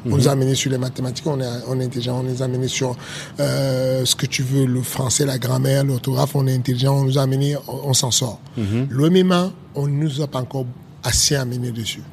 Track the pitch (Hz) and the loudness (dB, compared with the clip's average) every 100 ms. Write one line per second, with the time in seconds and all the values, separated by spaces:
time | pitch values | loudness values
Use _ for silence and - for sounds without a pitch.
0 | 123 - 147 139 131 131 135 131 127 127 | 2 4 4 4 2 2 0 0 -2 -4
1 | 127 123 160 139 127 120 117 131 127 120 | -6 -4 -2 -2 -4 -6 -4 -2 -2 -2
2 | 117 127 127 127 131 127 127 - 131 123 | -2 -2 -2 -2 -2 0 -2 0 -2 -4
3 | - - - - 139 135 135 131 131 131 | -10 -12 -12 -2 0 2 0 2 2 2
4 | 127 - 135 - 127 139 131 123 117 - | 0 0 -2 -2 0 2 2 0 -2 -4
5 | 131 - 143 127 120 131 135 139 139 123 | -2 0 0 0 0 2 2 2 2 0
6 | 135 131 139 143 131 131 123 123 135 139 | -2 0 0 2 2 2 0 2 2 2
7 | 135 135 135 135 143 147 - 131 139 127 | 2 2 2 2 0 -2 -6 -6 0 2
8 | 131 - 123 101 - - 101 113 135 131 | 2 0 -2 -4 -10 -4 -2 0 0 2
9 | 156 185 185 175 185 - - - 143 139 | 6 6 6 4 2 -6 -10 -4 0 0
10 | 156 135 143 131 123 135 123 127 - - | 0 -2 -4 -4 -4 -4 -6 -10 -18 -8
11 | 127 - - 143 127 123 123 117 110 - | -2 2 2 2 0 -4 -4 -6 -6 -8
12 | - | -12